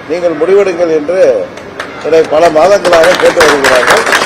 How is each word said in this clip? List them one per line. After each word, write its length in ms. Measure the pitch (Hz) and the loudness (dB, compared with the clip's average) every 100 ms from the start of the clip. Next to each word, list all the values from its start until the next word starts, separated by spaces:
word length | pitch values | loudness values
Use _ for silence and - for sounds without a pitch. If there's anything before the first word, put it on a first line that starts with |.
| 135 | -10
நீங்கள் 300 | 170 175 151 | -4 -4 -2
முடிவெடுங்கள் 540 | 165 202 190 165 170 156 | 0 2 2 0 -2 -2
என்று 200 | 147 185 156 110 87 - - - - - 151 | -2 0 2 0 -4 -12 -18 -14 -14 -10 -2
என்னை 140 | 160 151 | 0 2
பல 120 | 151 170 156 | 2 2 2
மாதங்களாக 580 | 180 202 175 170 170 180 | 2 2 2 2 2 2
கேட்டு 180 | 165 - | 2 2
வருகிறார்கள். 580 | 151 147 135 127 123 - - - | 2 2 0 0 0 -2 -2 -4